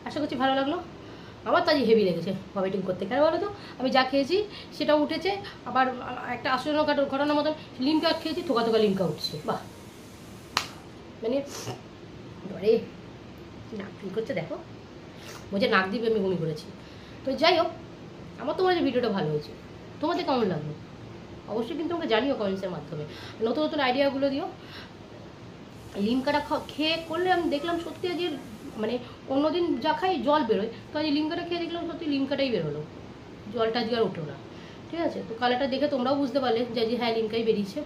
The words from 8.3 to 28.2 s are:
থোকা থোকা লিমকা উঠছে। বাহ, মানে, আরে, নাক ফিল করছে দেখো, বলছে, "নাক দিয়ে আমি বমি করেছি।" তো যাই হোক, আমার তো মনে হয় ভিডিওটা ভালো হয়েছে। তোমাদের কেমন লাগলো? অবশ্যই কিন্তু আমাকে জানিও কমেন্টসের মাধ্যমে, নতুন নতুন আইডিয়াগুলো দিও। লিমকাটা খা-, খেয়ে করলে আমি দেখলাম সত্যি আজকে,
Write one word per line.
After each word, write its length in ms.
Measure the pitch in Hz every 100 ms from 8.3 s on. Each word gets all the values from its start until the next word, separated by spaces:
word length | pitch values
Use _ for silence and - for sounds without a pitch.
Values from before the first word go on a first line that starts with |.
| 320 -
থোকা 140 | 226
থোকা 160 | 226 220
লিমকা 260 | 214 190
উঠছে। 340 | 170 - - 151 233
বাহ, 120 | 156 - - - - - - - - - - - - - - - -
মানে, 200 | 226 269 277 - - - - - - - - - - -
আরে, 220 | 208 233 - - - - - - - - - 214
নাক 120 | 196 -
ফিল 100 | 196
করছে 200 | 214 226
দেখো, 220 | 180 156 339 - - - - - - - - -
বলছে, 180 | 196 240
"নাক 220 | 202 190
দিয়ে 160 | 233 233
আমি 140 | 214
বমি 160 | 190 170
করেছি।" 300 | 160 151 - - - - - -
তো 80 | -
যাই 260 | 254 320 339
হোক, 100 | 339 - - - - - - -
আমার 140 | 247 320
তো 40 |
মনে 100 | 370
হয় 100 | 349 277
ভিডিওটা 200 | 247 233
ভালো 200 | 196 151
হয়েছে। 220 | 151 - - - - - -
তোমাদের 240 | 311 370
কেমন 220 | 320 254 208
লাগলো? 180 | 156 151 - - - - - - - -
অবশ্যই 280 | 214 226 302
কিন্তু 140 | 320
আমাকে 140 | 339 302
জানিও 260 | 220 277
কমেন্টসের 360 | 220 202 190 190
মাধ্যমে, 340 | 160 143 151 151 - - - 226
নতুন 160 | 294
নতুন 160 | 302 311
আইডিয়াগুলো 460 | 262 254 277 269 277
দিও। 160 | 269 381 - - - - - - - - - - - - - - -
লিমকাটা 440 | 208 262 262 285 294
খা-, 180 | 294 -
খেয়ে 280 | - 311 330 320
করলে 200 | 330 370
আমি 180 | 349 311
দেখলাম 220 | 285 339 330 339
সত্যি 220 | 294 359
আজকে, 160 | 320